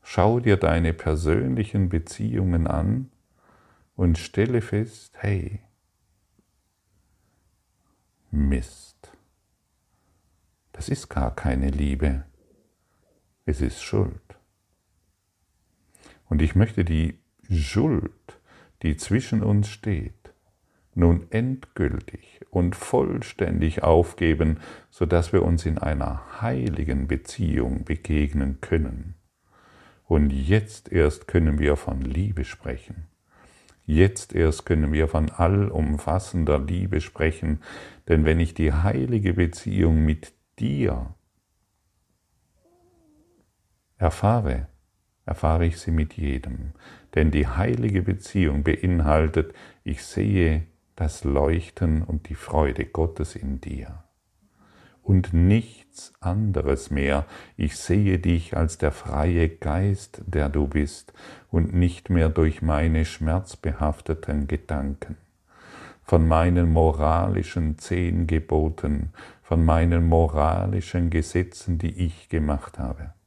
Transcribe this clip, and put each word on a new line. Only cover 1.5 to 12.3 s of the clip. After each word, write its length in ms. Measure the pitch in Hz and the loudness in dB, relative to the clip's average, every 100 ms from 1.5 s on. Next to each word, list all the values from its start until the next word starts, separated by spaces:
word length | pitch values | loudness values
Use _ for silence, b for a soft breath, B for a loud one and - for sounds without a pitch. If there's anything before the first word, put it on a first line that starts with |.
| 123 104 107 92 | -2 -2 0 0
Beziehungen 760 | 85 - - 110 113 95 85 78 | -2 -6 -6 -4 0 0 0 0
an 440 | 71 87 120 131 _ _ b b b b b b | 0 0 -2 -6 _ _ b b b b b b
und 220 | - 90 82 | 0 2 2
stelle 440 | - - 120 120 | -2 -2 0 0
fest, 520 | 104 104 113 - - - | -2 -4 -4 -10 -20 -8
hey, 420 | 101 101 90 101 _ _ _ _ _ _ _ _ _ _ _ _ _ _ _ _ _ _ _ _ _ _ _ _ _ _ _ | -4 -2 -4 -10 _ _ _ _ _ _ _ _ _ _ _ _ _ _ _ _ _ _ _ _ _ _ _ _ _ _ _
Mist, 800 | 76 71 64 58 - - _ - _ _ _ _ _ _ _ _ _ _ _ _ _ _ _ _ | 0 2 0 -4 -16 -20 _ -20 _ _ _ _ _ _ _ _ _ _ _ _ _ _ _ _
das 160 | - - | -14 -8
ist 220 | 139 - | -8 -6
gar 260 | - 62 | -4 -4
keine 320 | - - 65 69 | -2 -2 -2 -2
Liebe, 560 | 69 71 69 73 67 - | -2 -2 0 -2 -2 -8